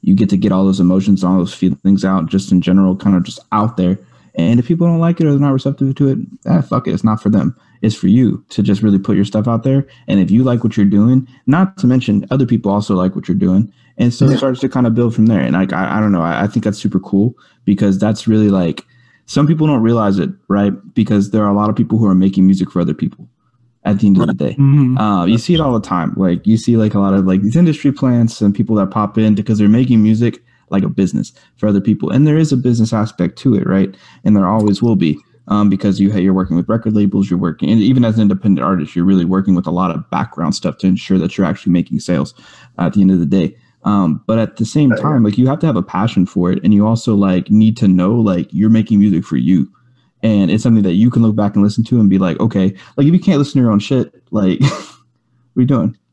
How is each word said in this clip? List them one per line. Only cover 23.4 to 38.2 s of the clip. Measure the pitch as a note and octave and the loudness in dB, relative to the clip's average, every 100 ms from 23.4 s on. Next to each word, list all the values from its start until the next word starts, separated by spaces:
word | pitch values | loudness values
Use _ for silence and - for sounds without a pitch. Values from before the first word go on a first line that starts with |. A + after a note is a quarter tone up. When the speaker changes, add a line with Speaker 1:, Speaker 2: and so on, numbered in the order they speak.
| _ _ _ _ | _ _ _ _
Speaker 1:
at | - G2 | -4 0
the | G#2 | 2
end | F#2+ | 2
of | E2 | 2
the | |
day. | B1+ C2+ C3 | -2 -6 0
Speaker 3:
Mm-hmm. | C#3 D3 C3 B2+ | 2 4 2 0
Speaker 1:
Uh, | G#2+ G2 F2 | 0 0 0
you | A#2 | 0
see | - | 0
it | E3 | 0
all | D3 | 0
the | A#2 - | -2 -2
time. | F2+ D#2+ - | -4 -4 -2
Like, | F#2+ F2 - | -2 0 0
you | A2 | 0
see, | A2+ A2+ | 2 0
like, | G#2+ G2+ | 2 0
a | |
lot | G2 | 0
of, | G2 F#2+ | 0 2
like, | F#2+ | 0
these | G2 C#3 | 0 2
industry | F3 D3 C#3+ | 2 2 -2
plants | C#3 C3 A#2+ A2+ - | 0 0 2 0 0
and | G#2 G2+ | -2 0
people | G#2+ G#2+ | -2 0
that | F#2+ | 0
pop | G#2+ G#2 A2 | -2 -4 0
in | A2 G#2 | 0 0
because | G#2+ G#2+ | 0 0
they're | G#2 | 4
making | A2+ B2+ A#2 | 2 4 2
music | G#2+ A2 A#2+ - _ _ _ | 2 2 0 -4 _ _ _
like | G2 | -4
a | F#2+ | -2
business | - F#2+ - - _ _ _ | -2 -2 -2 -8 _ _ _
for | G#2+ | 0
other | G2+ | 0
people. | G#2 G#2 - | 0 -2 0
And | B2+ D3+ | 2 2
there | D3+ | 2
is | D#3 | 0
a | C3+ | 0
business | B2+ A#2 A2 | 0 0 0
aspect | A2+ G#2+ - F2 - | -2 -4 -4 -6 -2
to | C3+ G#2 | 0 0
it, | - | 0
right? | F#2+ F#2+ - - - | 0 -2 -6 -20 -8
And | - G#2 | 0 2
there | F#2 | 2
always | A2 G#2 F#2+ | 0 0 0
will | A#2+ G#2 | 0 2
be, | E2+ D2+ _ _ - | 0 -2 _ _ -6
um, | G#2+ G#2 | 0 0
because | F#2+ G#2 F#2+ | 0 -2 0
you, | G2 | 0
you're | G2+ F#2 | 0 0
working | F#2+ F#2 E2 | 0 -2 -4
with | - | -2
record | A2 A2 G#2+ | -4 -2 0
labels, | G2+ G2 F#2+ | 0 0 -2
you're | F2+ | -2
working, | F#2 D2+ - | -2 -4 0
and | A2+ | 0
even | G#2 C3 A#2 | 2 2 0
as | |
an | A2 | 2